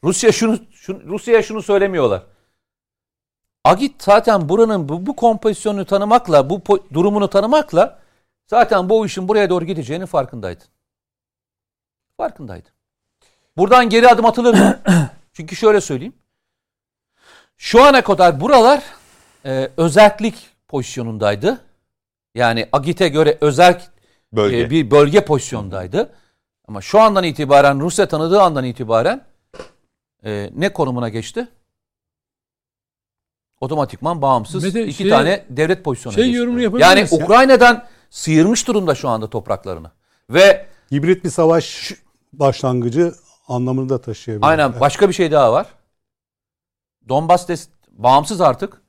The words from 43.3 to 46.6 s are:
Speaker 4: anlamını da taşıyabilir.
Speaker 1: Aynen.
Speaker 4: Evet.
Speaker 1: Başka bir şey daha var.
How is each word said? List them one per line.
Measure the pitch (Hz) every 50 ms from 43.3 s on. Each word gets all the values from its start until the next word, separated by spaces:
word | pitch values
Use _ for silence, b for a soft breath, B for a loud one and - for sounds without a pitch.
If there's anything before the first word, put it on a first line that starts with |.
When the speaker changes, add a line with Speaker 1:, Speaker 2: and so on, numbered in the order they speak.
| _ _ _ _
Speaker 4:
anlamını | 127 123 123 131 127 131 135 131
da | 131 120
taşıyabilir. | _ - 107 - - 120 110 107 104 147
Speaker 1:
Aynen. | 160 156 147 135
Speaker 4:
Evet. | 120 117
Speaker 1:
Başka | 131 143 - - 202 196
bir | 175
şey | - 180 160
daha | 151 151 135 113
var. | 117 151 202 - _ _ _ _ _ _ _ _ _ _ _ _ _ _ _ _ _ _